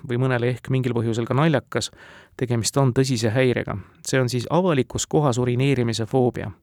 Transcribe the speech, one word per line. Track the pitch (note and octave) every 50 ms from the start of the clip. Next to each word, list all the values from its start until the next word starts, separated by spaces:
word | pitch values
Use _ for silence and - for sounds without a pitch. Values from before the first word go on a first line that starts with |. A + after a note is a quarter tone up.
| - B2+
või | A#2+ A#2+
mõnele | C3 C3 B2+ A#2+ A#2+ B2
ehk | B2 - - -
mingil | C3 C3 B2 A#2+ A#2
põhjusel | A#2+ A2 A#2 A2 A#2 A#2 -
ka | B2
naljakas, | C3 D#3 E3 D3 A#2+ - _ - A#2+ - - - - - - - - - _ _
tegemist | - C3+ A#2+ B2 A#2 G#2+ - -
on | C#3+ C3+ C3 A2+
tõsise | C3+ C3+ C3 C3 A2 A#2+ A2
häirega. | G#2+ C3 C3 B2+ A#2 B2 - - G2+ G2 E2+ - - - -
See | - C#3 C3
on | B2+ A#2
siis | A#2+ A#2+ A2+ -
avalikus | C#3+ F3 F#3+ F3+ D#3 C3 A#2+ - - A2+ -
kohas | - - D#3 D3 C3+ A2+ B2
urineerimise | B2 A#2+ A#2+ A#2+ C3+ C#3 C3+ B2+ A#2+ A#2 A2 A2 A2
foobia. | - - C3 B2 B2 - - - G#2 F2+ -